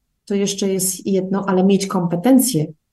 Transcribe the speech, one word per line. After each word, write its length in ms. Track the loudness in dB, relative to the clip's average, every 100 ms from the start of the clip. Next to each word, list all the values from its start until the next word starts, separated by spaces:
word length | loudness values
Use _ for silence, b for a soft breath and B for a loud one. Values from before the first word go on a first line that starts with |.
| _ _ -6
to 100 | -2
jeszcze 340 | -2 -2 -4
jest 380 | -2 -4 -6 -2
jedno, 380 | -2 -2 -4 0
ale 160 | 2
mieć 240 | 4 2 0
kompetencje, 800 | -2 -2 0 4 4 4 -2 -4 -8 _